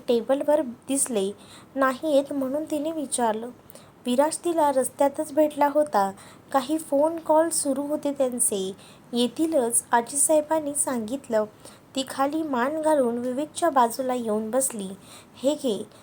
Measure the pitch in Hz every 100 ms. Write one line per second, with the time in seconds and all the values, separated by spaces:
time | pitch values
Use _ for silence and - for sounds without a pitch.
0 | - 233 226 277 294 302 254 233 - 269
1 | - 214 196 - - - - 269 262 254
2 | 311 285 277 285 262 294 311 302 302 320
3 | 254 - 233 214 240 - - - - -
4 | 247 247 311 - 349 330 294 262 247 -
5 | 277 277 302 285 302 285 285 294 294 202
6 | 196 196 - - - 269 254 311 - 277
7 | 311 339 320 311 330 - 285 262 285 294
8 | 285 277 254 240 - 202 190 196 - -
9 | - 240 240 269 320 311 233 233 - 240
10 | 233 - - 311 302 320 285 285 302 247
11 | 214 262 - 220 214 - - - - 269
12 | 262 - 277 320 311 247 254 320 311 302
13 | 240 240 254 247 302 - 339 269 240 233
14 | 254 254 226 214 220 240 262 233 190 196
15 | - - - - 262 294 262 208 - -